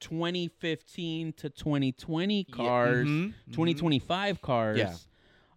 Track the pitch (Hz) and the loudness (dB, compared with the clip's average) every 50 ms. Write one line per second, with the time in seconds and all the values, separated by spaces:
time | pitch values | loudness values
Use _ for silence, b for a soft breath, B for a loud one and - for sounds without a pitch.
0 | - - 165 160 170 170 180 180 175 165 - _ - 170 160 156 - - - - | -12 -8 -4 -2 -2 -2 -2 -2 -4 -4 -6 _ -4 -4 -4 -4 -6 -14 -10 -6
1 | 175 165 160 160 165 160 151 - - 147 - - - 156 147 143 139 131 131 - | -6 -4 -4 -4 -4 -6 -8 -8 -10 -10 -10 -6 -2 0 0 2 2 0 -2 -4
2 | - - 160 160 175 202 214 202 185 - - 123 120 123 123 123 120 123 123 127 | -8 -6 -4 -2 0 0 0 0 0 -4 -6 -4 0 2 4 4 4 4 4 4
3 | 143 147 147 156 175 208 214 - - - 120 147 165 170 165 147 170 170 151 127 | 2 2 2 0 -2 -4 -6 -12 -16 -10 -2 0 2 2 2 2 2 2 2 2
4 | - - 170 185 202 202 190 - - - 131 117 113 110 107 113 110 95 87 85 | 2 0 -2 0 0 -2 -2 -2 -2 0 0 2 2 2 2 2 0 0 -2 -10
5 | - - b b b b b b b b b | -16 -20 b b b b b b b b b